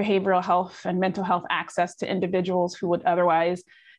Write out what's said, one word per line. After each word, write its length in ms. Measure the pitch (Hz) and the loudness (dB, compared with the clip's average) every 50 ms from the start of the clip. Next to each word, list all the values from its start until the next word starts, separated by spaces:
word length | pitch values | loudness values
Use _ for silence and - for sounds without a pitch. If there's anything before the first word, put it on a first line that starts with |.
behavioral 420 | 202 208 196 190 190 196 190 180 | 0 0 0 2 2 2 2 2
health 380 | 180 185 180 180 180 180 - - - | 2 2 2 2 0 -2 -8 -10 -6
and 120 | 190 180 180 | -4 -2 0
mental 260 | 185 185 - 202 190 | 0 0 0 -2 -2
health 200 | 190 180 175 - - | 0 0 -2 -2 -2
access 440 | - 160 170 - - - 175 175 - | -4 -4 -6 -4 -2 -2 -2 -2 -4
to 140 | - - - | -6 -6 -4
individuals 640 | 190 185 190 180 190 185 175 185 180 180 175 175 - | -2 -2 -2 0 0 0 0 0 0 0 0 0 -2
who 140 | - - 175 | -4 -2 -2
would 140 | 175 170 | -2 0
otherwise 600 | - 175 170 180 180 175 165 165 165 175 180 175 - _ - - _ - - | 0 0 2 2 4 4 4 4 2 0 -2 -4 -8 _ -20 -20 _ -20 -14